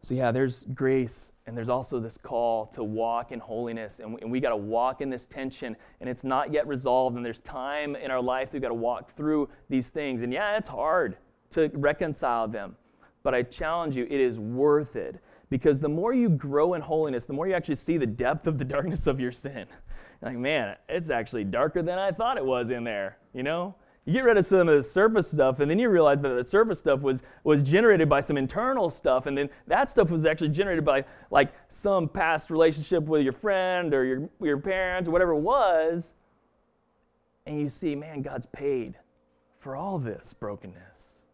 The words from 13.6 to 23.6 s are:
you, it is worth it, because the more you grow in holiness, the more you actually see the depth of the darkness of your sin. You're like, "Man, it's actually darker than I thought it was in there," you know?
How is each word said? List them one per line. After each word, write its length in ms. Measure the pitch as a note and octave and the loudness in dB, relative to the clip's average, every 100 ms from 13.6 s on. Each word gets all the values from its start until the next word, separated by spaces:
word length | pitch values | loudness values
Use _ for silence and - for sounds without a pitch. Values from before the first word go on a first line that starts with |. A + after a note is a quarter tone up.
| D#3 E3+ E3 C3 | -4 -2 -2 -4
you, 80 | |
it 160 | A#2+ C#3+ | -2 2
is 220 | B2+ A2 | 0 0
worth 560 | G#2+ B2 D3 D3 D3 A#2 | -6 2 4 4 0 -8
it, 240 | D2 - _ _ _ | -10 -12 _ _ _
because 300 | C3+ D#3+ C#3 | 2 4 2
the 80 | D3 | 0
more 260 | D3+ G#3+ | -2 0
you 140 | C4 A#3 | 2 2
grow 460 | D3+ C#3+ C#3+ D#3+ | 2 0 2 2
in 80 | F3 | 0
holiness, 440 | C#3+ D#3+ D#3 B2 - | -2 -2 0 -4 -6
the 60 | |
more 160 | C#3 F3+ | -6 -2
you 60 | |
actually 220 | F#3 - C#3+ | -2 -2 -6
see 220 | - E3 | -2 0
the 80 | B2+ | 0
depth 400 | G#2+ B2 D3+ - | -2 -2 0 -2
of 120 | D3+ | -2
the 80 | B2+ | -2
darkness 420 | C#3 F3 D#3+ - | -4 -2 -2 0
of 140 | C3+ | 0
your 100 | B2+ | -2
sin. 360 | B2 C3+ C3 F#2+ - - - - - | -6 -12 -10 -14 -18 -16 -16 -16 -12
You're 100 | A2+ | -10
like, 60 | B2 | -6
"Man, 380 | C3 D#3 G#2 - - | -2 -2 -2 -8 -8
it's 200 | E3 D#3+ | -6 -2
actually 360 | B2 A2 A#2+ G2 | -2 -2 -4 -2
darker 360 | A2+ D3+ F3 | 0 0 0
than 160 | E3+ F3+ | 2 2
I 140 | G3 | 2
thought 240 | F#3 A3+ B3 | 0 -2 0
it 100 | C3 | 0
was 260 | B2+ A#2 | 0 0
in 120 | B2 | -4
there," 360 | A#2 G#2 G2 - _ | -4 -4 -6 -8 _
you 120 | B2+ | -6
know? 320 | C3+ E3 | -4 -4